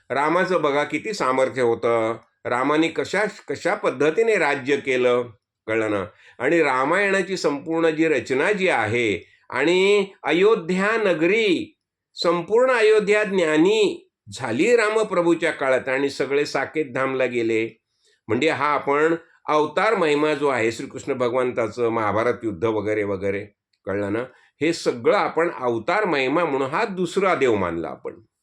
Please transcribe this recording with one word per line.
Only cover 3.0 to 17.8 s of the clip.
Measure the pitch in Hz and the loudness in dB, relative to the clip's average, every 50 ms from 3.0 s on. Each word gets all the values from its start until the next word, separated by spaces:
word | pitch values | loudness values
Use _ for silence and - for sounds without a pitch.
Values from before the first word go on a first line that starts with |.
| 139 - - 185 214 202 - - - - | -6 -4 -2 -2 -2 -2 -4 -8 -12 -10
कशा | 143 123 - 170 202 | -8 -4 -4 -4 -2
पद्धतीने | 214 - 175 131 127 143 156 160 190 226 233 214 | -2 -2 -2 -2 0 0 0 2 2 2 2 2
राज्य | 190 160 147 143 139 123 131 139 139 | 2 2 0 0 -2 -2 -2 -2 -2
केलं, | 139 139 127 127 123 123 123 123 120 120 - _ _ _ _ _ _ - | 0 -2 0 2 2 2 2 0 -2 -4 -10 _ _ _ _ _ _ -4
कळलं | 110 113 110 107 | -2 -2 -2 0
ना? | 104 101 92 90 - _ - - - - | -2 -2 -4 -6 -10 _ -20 -20 -10 -4
आणि | 117 139 170 170 156 | -2 2 2 4 2
रामायणाची | 143 127 127 135 143 170 190 202 196 196 196 185 190 190 170 | 2 2 2 0 0 0 0 0 0 0 0 -2 -2 -4 -2
संपूर्ण | - 160 143 139 - 160 165 165 165 165 | -2 -2 -2 -4 -6 -4 -2 0 0 0
जी | 156 151 160 160 | 2 2 2 2
रचना | 147 127 104 - 131 131 156 196 | 2 0 0 -2 0 0 2 0
जी | 214 185 185 175 | 0 0 0 0
आहे | 147 120 110 104 117 120 120 110 95 85 - _ _ _ _ - | 2 2 0 0 0 0 0 0 -2 -2 -6 _ _ _ _ -8
आणि | - 123 139 156 180 185 190 196 202 202 196 190 - - - | -4 -2 0 2 2 4 4 4 4 2 0 -2 -6 -8 -4
अयोध्या | 135 156 170 190 214 226 196 165 160 180 185 196 208 226 226 | -2 2 4 4 4 4 2 0 -2 -2 0 0 0 0 0
नगरी, | 214 190 170 151 160 175 202 233 220 202 165 131 104 - _ _ _ _ _ _ _ _ _ | 0 0 0 2 2 2 2 2 2 2 0 0 -2 -6 _ _ _ _ _ _ _ _ _
संपूर्ण | - - 175 175 175 170 160 208 233 254 262 | -4 -2 0 0 0 0 0 2 2 4 4
अयोध्या | 254 233 214 214 220 214 202 190 208 214 214 | 2 4 4 4 4 4 4 2 2 2 2
ज्ञानी | 196 196 185 170 156 156 156 160 190 214 220 208 175 - - - _ _ _ _ - 98 | 0 0 0 2 2 4 4 4 4 4 4 2 0 0 -4 -12 _ _ _ _ -18 -14
झाली | - 131 120 113 127 175 233 240 | -10 -6 -4 -2 0 2 4 4
रामप्रभूच्या | 233 214 208 214 220 214 185 185 175 170 170 170 160 165 156 | 4 4 2 2 0 0 0 0 0 2 2 2 2 0 -2
काळात | 139 - 143 131 131 123 - 135 | -2 -2 0 0 0 0 0 0
आणि | 131 135 143 139 | -2 0 0 0
सगळे | 139 - 143 127 139 143 147 | -2 -2 -4 0 0 0 0
साकेत | - - 143 135 - - 156 156 131 120 | 0 -2 -4 -4 -4 -4 -4 -4 -4 -2
धामला | 131 131 135 135 131 131 | -2 -2 -2 0 0 -2
गेले. | 123 123 120 117 113 113 110 113 113 - _ | -2 0 -2 0 0 0 0 0 -2 -6 _